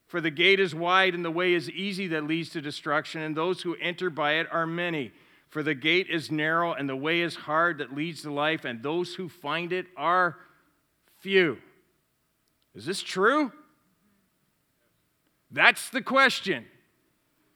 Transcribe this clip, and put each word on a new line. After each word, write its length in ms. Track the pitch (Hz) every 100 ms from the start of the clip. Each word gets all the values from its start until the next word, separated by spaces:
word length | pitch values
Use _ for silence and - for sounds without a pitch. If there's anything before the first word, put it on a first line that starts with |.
| _
for 120 | 175
the 120 | 160
gate 260 | 143 175 196
is 160 | 190
wide 400 | 156 175 185 190
and 100 | 175
the 60 | 170
way 240 | 165 180
is 160 | 175 160
easy 380 | 160 196 190 190
that 160 | 160
leads 260 | 151 160 160
to 100 | 170
destruction, 600 | 147 143 165 147 151 165
and 160 | 156 151
those 260 | 170 180
who 140 | 175 160
enter 340 | 160 170 185
by 220 | 147 147
it 160 | 156 165
are 160 | 160 165
many. 460 | 170 175 160 113 - _ _ _
For 140 | 156
the 120 | 151
gate 340 | 139 151 175 190
is 180 | 165 135
narrow 440 | 156 156 165 170
and 160 | 135 139
the 80 | 135
way 240 | 151 170
is 160 | 170 -
hard 420 | - 156 175 151
that 160 | 123
leads 280 | 139 165 165
to 100 | 151
life, 320 | 143 151 160
and 180 | 143 117
those 320 | 139 170 175
who 140 | - 180
find 440 | - 143 160 175
it 140 | 185 - -
are 420 | 151 180 175 143 - _ _ _ _ _ _ _
few." 380 | 185 196 170 110 - _ _ _ _ _ _ _ _ _ _
Is 100 | -
this 160 | 120 196
true? 520 | - 185 208 294 269 - _ _ _ _ _ _ _ _ _ _ _ _ _ _ _ _ _ _ _
That's 360 | 123 208 - -
the 120 | 254
question 600 | - 269 262 - 196 139 104 _ _ _ _ _ _ _ _